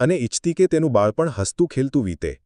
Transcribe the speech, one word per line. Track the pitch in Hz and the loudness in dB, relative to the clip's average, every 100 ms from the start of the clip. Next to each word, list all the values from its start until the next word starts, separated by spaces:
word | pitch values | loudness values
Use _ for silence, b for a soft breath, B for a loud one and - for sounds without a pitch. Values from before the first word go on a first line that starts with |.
અને | 123 | -2
ઈચ્છતી | 180 117 - 170 | 0 -2 -4 -2
કે | 170 185 | 2 2
તેનું | 160 160 | 2 2
બાળપણ | 110 107 107 165 | 2 2 0 -4
હસતું | 101 95 - 170 | -2 -4 -2 -2
ખેલતું | 139 135 143 | -2 -2 -2
વીતે. | 98 82 80 67 | -2 -4 -8 -10